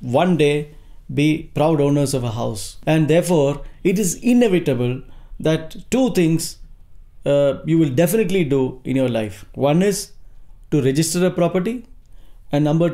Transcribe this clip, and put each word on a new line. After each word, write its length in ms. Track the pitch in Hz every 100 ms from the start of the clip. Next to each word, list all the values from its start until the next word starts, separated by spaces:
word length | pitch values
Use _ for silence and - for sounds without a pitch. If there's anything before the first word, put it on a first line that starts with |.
one 360 | 127 127 180 170
day 380 | 147 147 147 - - - - 135
be 300 | 151 151 - -
proud 260 | 151 156
owners 320 | 143 143 139
of 100 | 135
a 80 | 120
house. 460 | 113 117 104 - - -
And 220 | 160 147
therefore, 560 | 160 175 175 139 143 - -
it 140 | 175 202
is 160 | 190 - 233
inevitable 680 | 247 233 180 165 123 123 127 - - - -
that 360 | 151 156 160 - -
two 220 | 233 254
things, 460 | 185 165 160 - - - - - - - - -
uh, 300 | 143 143 135 151
you 140 | 165
will 100 | 156
definitely 540 | 127 170 226 196 190
do 380 | 151 139 127 123
in 120 | - 131
your 140 | 127
life. 360 | 113 107 95 - -
One 260 | 135 156
is 300 | 196 196 - - - - - - -
to 140 | 151
register 420 | 135 135 160 175 180
a 60 |
property, 560 | 175 170 185 185 240 - - - - - - -
and 120 | 143
number 280 | 147 160 170